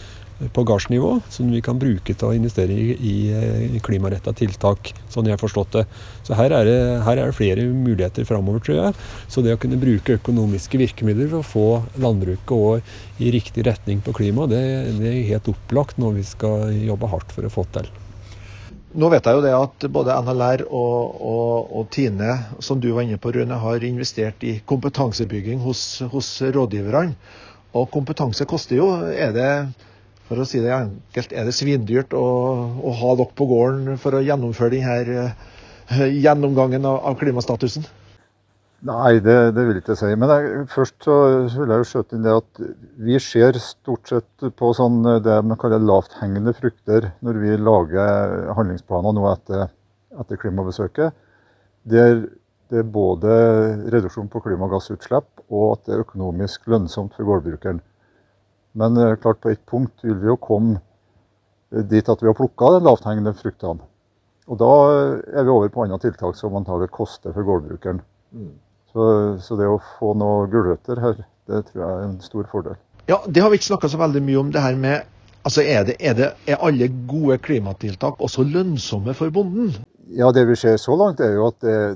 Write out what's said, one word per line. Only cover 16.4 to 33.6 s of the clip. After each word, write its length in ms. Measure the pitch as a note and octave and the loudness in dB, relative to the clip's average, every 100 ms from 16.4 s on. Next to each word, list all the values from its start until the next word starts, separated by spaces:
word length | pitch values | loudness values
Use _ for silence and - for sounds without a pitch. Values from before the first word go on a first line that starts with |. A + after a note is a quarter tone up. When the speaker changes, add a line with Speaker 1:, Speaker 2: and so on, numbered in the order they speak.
| G#2+ G#2+ G#2+ G#2+ A2 | -2 -2 -2 -2 -2
Speaker 1:
jobbe 240 | G#2 A#2 | -4 -4
hardt 240 | E2+ - | -6 -8
for 140 | - G#2+ | -10 -8
å 40 | |
få 140 | G#2 F2+ | -6 -6
til. 160 | - D2 - - - - - - - - - - D#3+ | -6 -8 -14 -18 -20 -20 -20 -20 -18 -20 -20 -12 0
Speaker 2:
Nå 120 | E3 | 2
vet 140 | D#3+ - | 4 4
jeg 80 | C3 | 2
jo 60 | |
det 80 | C#3+ | 4
at 320 | B2+ C3+ - C#3 | 2 0 -4 -6
både 220 | C#3 B2+ C3 | -2 0 0
N 140 | B2 | -2
L 100 | B2+ B2 | -2 0
R 160 | B2+ | 0
og, 540 | - C3 A#2+ A#2+ A#2 - | -2 -4 -2 -2 -4 -6
og, 460 | A#2 A2+ A#2 A#2 - G#2+ | -6 -2 0 -2 -4 -6
og 140 | A2 | -6
Tine, 460 | - B2+ G2 A2 B2+ A2 - | -2 -2 -2 -2 -4 -6 -12
som 160 | - C3+ | -6 -4
du 80 | A#2+ | -2
var 100 | A#2 | -2
inne 140 | A#2+ G#2 | -2 -4
på, 140 | A#2 B2 | -4 -4
Rune, 220 | A#2+ B2 | -2 -4
har 240 | A2 A#2 | -2 -4
investert 560 | B2 B2 B2+ - A2 - A#2+ | -4 -6 -6 -4 -6 -6 -8
i 60 | A2 - | -8 -4
kompetansebygging 920 | C3+ C#3 C#3+ B2+ G#2+ G#2+ G#2 G#2 C3 | -4 -2 -2 -4 -2 -6 -6 -6 -6
hos, 400 | B2+ A#2+ - - B2+ | -4 -6 -8 -10 -8
hos 220 | C3+ - - C3 C3+ | -6 -8 -6 -2 0
rådgiverne. 560 | A#2+ G2+ G2+ C#3 F3 C3 - - - - _ A#2 | 0 -2 -2 0 -2 -6 -14 -20 -20 -20 _ -4
Og 140 | B2+ | -2
kompetanse 560 | D3+ C3 D#3+ C3+ G#2 C#3+ | -2 -4 -4 -4 -4 -4
koster 320 | E3 - B2+ | -4 -2 0
jo. 80 | F#3+ F3 E3+ | 2 0 -4
Er 240 | D3 C#3+ A2 | -4 -2 0
det, 140 | C3 C#3+ C#3 - - _ _ _ | 0 -2 -4 -10 -20 _ _ _
for 160 | - A#2 | -8 -6
å 80 | C3 | -4
si 160 | C3 | -2
det 80 | A#2 | -2
enkelt, 640 | C3 A2 G2 - B2 A#2+ A#2+ | -2 -4 -10 -12 -10 -8 -6
er 80 | |
det 100 | A2+ A#2+ | -6 -4
svindyrt 560 | C#3 C#3 G#2+ B2 C3 C3 | -2 -2 0 -2 0 -2
å, 80 | B2 B2 B2+ B2 A#2+ B2 | 0 0 0 -2 -4 -6
å 160 | C3+ A#2 | -6 -2
ha 100 | B2 B2+ | 2 2
dere 160 | B2 - | 0 0
på 140 | C#3 | 2
gården 480 | A#2 | 4